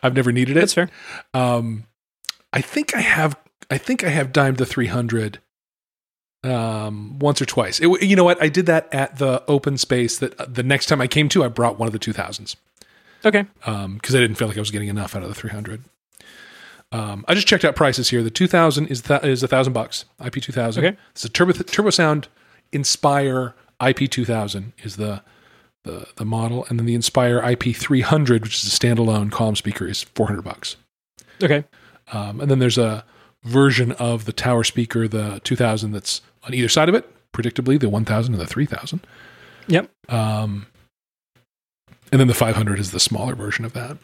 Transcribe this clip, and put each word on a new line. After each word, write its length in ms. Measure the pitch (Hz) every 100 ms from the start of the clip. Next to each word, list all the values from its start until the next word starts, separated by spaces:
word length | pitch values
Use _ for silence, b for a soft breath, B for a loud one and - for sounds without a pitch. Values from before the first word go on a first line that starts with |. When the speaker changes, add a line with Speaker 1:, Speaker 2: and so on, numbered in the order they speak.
Speaker 1:
I've 100 | 131 127
never 160 | 123
needed 260 | 120 127 147
it. 20 |
Speaker 2:
That's 140 | 190
fair. 160 | - 175 B B B B
Speaker 1:
Um, 520 | 131 123 120 117 110 110 _ _ _ - - _
I 80 | 131
think 340 | - - 294 233
I 60 |
have, 360 | - 156 156 143 _ _ -
I 80 | 135
think 260 | - 254
I 60 | 180
have 220 | 151 135
dimed 260 | 147 139 131
the 80 | 127
three 220 | - 117
hundred, 520 | 123 120 113 107 101 _ _ _ _ _ _ _ _ _ _
um, 760 | 131 123 113 110 107 107 104 139
once 220 | 147 143
or 40 | 139
twice. 340 | - 113 -
It 40 |
w-, 220 | 165 185 196
you 100 | 196
know 80 |
what? 180 | 175 175
I 80 | 160
did 160 | 156 175
that 260 | 160 -
at 240 | 139 135 135
the 260 | 139 127 -
open 300 | 143 143 139
space 400 | - 127 117 -
that, 200 | 127 -
uh, 60 | 127
the 160 | 123
next 220 | 123 139 -
time 140 | 151
I 60 | 120
came 200 | 147 147
to, 140 | 190
I 40 | 127
brought 300 | 117 120 -
one 80 | 113
of 60 |
the 60 | 107
two 140 | -
thousands. 420 | 101 98 101 101 - _ _ b b b b 214
Speaker 2:
Okay. 200 | 202 202 _ -
Speaker 1:
Um, 340 | 104 98 101
'cause 160 | - 127
I 40 |
didn't 160 | 120 104
feel 120 | 113
like 100 | 101
I 40 |
was 100 | 104
getting 180 | 104 104
enough 260 | 101 98 104
out 80 |
of 60 | 92
the 60 | 104
three 140 | 110
hundred. 320 | 104 107 107 135 _ _ B B B B B B B B
Um, 340 | 113 107 101 107
I 60 |
just 140 | 185 190
checked 180 | 196 -
out 100 | 139
prices 340 | 147 131 120
here. 140 | 120
The 60 | 113
two 160 | - 185
thousand 400 | 175 165 139 151
is 140 | 127
th-, 220 | - 143
is 200 | 147 127
a 40 | 127
thousand 260 | 131 131
bucks. 320 | 123 107 - - _
I 100 | 120
P 100 | 131
two 140 | 123
thousand. 320 | 123 113 113 165
Speaker 2:
Okay. 120 | 202 b
Speaker 1:
It's 140 | - 117
a 40 |
Turbo, 220 | - 180
th-, 140 | 175 180
Turbo 200 | - 208
Sound 380 | - 160 151 - b b b b
Inspire 840 | 147 139 - 151 143 139 127 123 - b _
I 120 | 127
P 160 | 127 139
two 160 | -
thousand 500 | 120 113 104 98 104 -
is 120 | 110 98
the, 260 | 107 98 _ b b b b b
the, 240 | - 85 - -
the 80 | 110
model, 400 | 113 117 120 -
and 80 | 117
then 60 | 117
the 80 |
Inspire 480 | 120 - - 123 120
I 140 | 123 123
P 180 | 127
three 280 | 117 - 135
hundred, 420 | 120 156 135 117
which 200 | 110 -
is 80 | 101
a 60 | -
standalone 520 | 120 117 113 107 104
column 240 | - 110 104
speaker, 320 | - 101 92
is 160 | 101
four 240 | - - 107
hundred 160 | 101
bucks. 340 | 98 87 - - _ _ _ _ b b
Speaker 2:
Okay. 220 | 165 147 147 b b b _
Speaker 1:
Um, 260 | 107 104 107
and 120 | 143
then 80 | 135
there's 180 | 127 123
a 260 | 113 107 - b b b
version 480 | 117 127 139 120 120
of 320 | 131 120 117 110
the 60 |
tower 300 | - 127 120
speaker, 440 | 113 - 117 117 113
the 340 | 107 104 101
two 120 | - 123
thousand, 360 | 120 110 107
that's 300 | 104 - - b b
on 100 | -
either 160 | 127 117
side 180 | - 160
of 60 | 214
it, 160 | - _ _
predictably 460 | - 117 - 127 143
the 100 | 123
one 160 | 104 113
thousand 300 | 107 120 107
and 60 |
the 60 | 82
three 200 | - 147
thousand. 380 | - - 170 - B B B B B B
Speaker 2:
Yep. 220 | 165 226 _ -
Speaker 1:
Um, 600 | 120 110 107 107 101 98 _ _ _ _ _ _ _ _ _ _ _ _ - _
and 100 | 131
then 60 | 131
the 80 | 113
five 200 | 117 104
hundred 240 | 104 98
is 120 | 98
the 80 | 92
smaller 340 | - 104 123 127
version 300 | 104 - 117
of 80 |
that. 240 | - 120 151